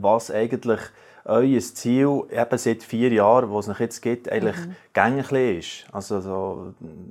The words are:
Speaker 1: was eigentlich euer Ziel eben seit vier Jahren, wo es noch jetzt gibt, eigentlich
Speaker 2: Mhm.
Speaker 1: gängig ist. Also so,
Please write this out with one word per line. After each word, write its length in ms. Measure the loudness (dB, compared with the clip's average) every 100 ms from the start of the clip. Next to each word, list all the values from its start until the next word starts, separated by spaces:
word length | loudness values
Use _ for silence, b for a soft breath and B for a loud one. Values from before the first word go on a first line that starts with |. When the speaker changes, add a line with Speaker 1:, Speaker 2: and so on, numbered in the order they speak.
Speaker 1:
was 300 | 2 2 0
eigentlich 480 | -2 -2 -2 -2 -2 -4 -20 b b 0
euer 320 | 2 4 2
Ziel 640 | 0 -6 0 2 2 0 -4
eben 280 | -2 -2 0
seit 260 | 0 -2
vier 280 | -4 0 2
Jahren, 380 | 6 6 6 4
wo 80 | -2
es 80 | -4
noch 140 | -4
jetzt 200 | -4 -4
gibt, 300 | -4 -4 -2
eigentlich 240 | -2 -2 -4
Speaker 2:
Mhm. 180 | -10 -14 B
Speaker 1:
gängig 380 | 2 2 2 0
ist. 560 | 0 0 0 -6 -16 -12
Also 300 | -10 -6 -4
so, 520 | -4 -4 -4 -6 -12 -16 -18 -18 -16